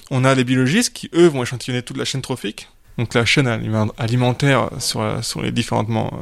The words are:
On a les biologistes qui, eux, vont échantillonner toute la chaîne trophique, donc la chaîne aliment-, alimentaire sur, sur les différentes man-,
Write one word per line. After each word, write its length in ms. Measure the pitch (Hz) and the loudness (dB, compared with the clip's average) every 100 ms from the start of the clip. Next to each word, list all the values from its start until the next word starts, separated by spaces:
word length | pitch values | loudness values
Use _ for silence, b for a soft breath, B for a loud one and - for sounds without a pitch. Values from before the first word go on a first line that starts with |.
| - | -4
On 160 | 131 131 | 2 4
a 80 | |
les 100 | 131 | 4
biologistes 480 | 123 127 127 202 233 | 4 2 4 2 0
qui, 180 | - - | -6 -2
eux, 140 | 165 175 | 4 4
vont 160 | 139 | 4
échantillonner 400 | 120 120 - 123 | -4 -6 -4 -4
toute 140 | 123 135 | -4 -6
la 80 | 123 | -4
chaîne 160 | 135 | -6
trophique, 460 | - 127 202 - - _ - - | -6 -6 -8 -10 -18 _ -12 -6
donc 160 | 117 | 0
la 100 | 123 | 2
chaîne 220 | 113 151 131 | 2 2 2
aliment-, 480 | 113 113 110 107 - | 0 0 0 0 -2
alimentaire 720 | 113 123 123 120 143 127 113 - | -2 2 2 2 2 2 0 -4
sur, 440 | - 117 107 104 | -4 -2 -2 -4
sur 180 | 110 - | -6 -6
les 80 | 117 | -4
différentes 360 | 117 113 113 107 | -2 -2 -2 0
man-, 220 | 113 - 117 | -2 -4 -6